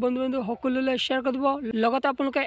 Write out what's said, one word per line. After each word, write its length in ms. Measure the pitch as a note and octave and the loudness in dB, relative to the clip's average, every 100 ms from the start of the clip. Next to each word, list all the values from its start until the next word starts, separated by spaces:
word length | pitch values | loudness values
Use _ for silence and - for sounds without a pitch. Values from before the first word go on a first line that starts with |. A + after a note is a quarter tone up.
বন্ধু 160 | B3 B3+ | 0 0
বান্ধৱ 220 | C4 C4 G#3+ | -2 -2 -4
সকলোলৈ 480 | A#3 C4 B3+ C4 B3+ | -2 0 0 0 0
শ্বেয়াৰ 160 | - C4 | 0 0
কৰি 100 | B3+ C4 | 0 0
দিব। 100 | C#4 C#4+ A#3+ A3+ | 0 0 -2 0
লগতে 240 | A3+ C4 C#4+ | 2 2 0
আপোনালোকে 300 | C4 C#4 C#4 | 0 0 0